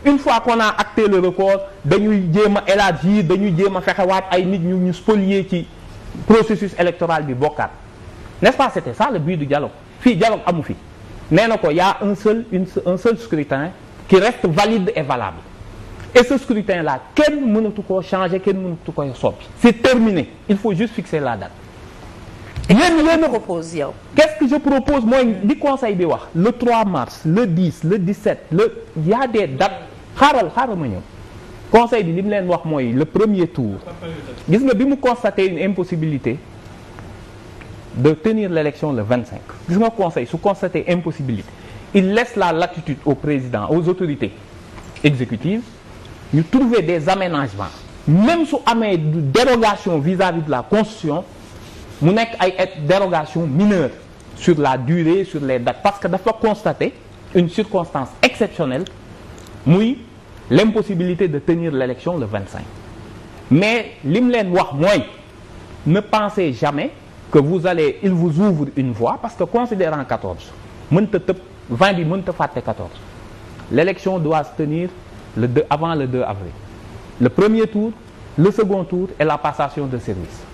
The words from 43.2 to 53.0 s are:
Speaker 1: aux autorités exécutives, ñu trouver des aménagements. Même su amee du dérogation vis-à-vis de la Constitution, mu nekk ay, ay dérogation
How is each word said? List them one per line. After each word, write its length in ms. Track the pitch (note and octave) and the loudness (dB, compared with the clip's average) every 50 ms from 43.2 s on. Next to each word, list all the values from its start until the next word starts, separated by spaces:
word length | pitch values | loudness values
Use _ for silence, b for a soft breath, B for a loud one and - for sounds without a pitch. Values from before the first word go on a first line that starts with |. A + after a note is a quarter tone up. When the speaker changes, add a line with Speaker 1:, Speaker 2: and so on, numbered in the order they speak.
| - D3+ D3 C3+ C3 B2 A#2+ G#2+ G#2 - | 0 -2 -2 -2 -2 -4 -4 -4 -2 0
Speaker 1:
aux 180 | D3+ F3 E3 | 0 0 2
autorités 440 | F3 F#3 F#3 F#3 D#3 C#3+ - A#2 F#2 - - - - - - - - - - - - - - - | 0 0 0 -2 -4 -2 -4 -6 -6 -6 -12 -20 -20 -20 -20 -20 -20 -20 -18 -18 -18 -12 2 2
exécutives, 580 | G3 C#3+ B2 B2+ - A#2+ G#2+ - E3 G#3 A3+ A#3+ - - - - - - - - - - - - - - | 2 2 2 -2 -4 -4 -4 -2 -2 -4 -4 -6 -10 -20 -20 -20 -20 -20 -20 -20 -20 -20 -20 -8 0 0
ñu 100 | D3+ E3 | 0 2
trouver 380 | - - C4 C4+ A#3 A#3+ A3 | 4 2 4 4 4 4 2
des 260 | E3 D#3+ F3 E3 C#3+ | 2 2 -2 0 0
aménagements. 640 | F3+ F#3+ G3 F#3+ F3 E3 C#3+ C#3+ A#2+ G2 G2+ G2+ - - - - - - - - | 0 0 0 0 -2 -2 -2 -4 -4 -6 -8 -10 -10 -10 -16 -20 -20 -20 -6 0
Même 380 | - D3+ F3+ G#3+ C#4 E4+ E4+ D#4 | 4 4 6 6 4 4 2 0
su 100 | C#4+ C#4+ C4 - | 0 -2 0 0
amee 320 | - A#3 A3+ A3 G#3 F#3 | 0 2 2 2 0 0
du 240 | E3+ D3+ D3+ D3+ E3+ | 0 0 -2 -2 -2
dérogation 760 | D3 C3+ C3 A3 B3 C4 B3 A#3 A3+ G#3+ G3+ - - G3 E3+ D3+ | -2 2 2 4 4 4 4 4 4 2 0 0 -2 -2 -2 0
vis-à-vis 420 | C3+ E3+ F#3+ F3 G3 F3+ E3 E3+ | 0 0 0 2 0 0 0 -2
de 100 | D#3 D3+ | -2 -2
la 100 | C3+ B2 A#2 | -4 -4 -2
Constitution, 600 | - G3+ G#3+ G#3+ G#3+ - - - D#3 C#3+ E3+ F#3 - - - - - - - - - - - - - - - | 0 0 0 0 0 -4 -8 -4 -4 -4 -4 -6 -8 -18 -20 -20 -20 -20 -20 -20 -20 -18 -18 -18 -18 -6 2
mu 100 | D3 E3 | 2 4
nekk 240 | G3 A3+ A#3 A3+ - - F3+ | 4 4 0 -2 -2 0 0
ay, 100 | F#3+ F#3+ - | 0 2 0
ay 100 | F#3+ F#3 - D#3+ D3 | -2 -2 -4 -8 0
dérogation 600 | C#3+ F3+ G3 | 0 2 2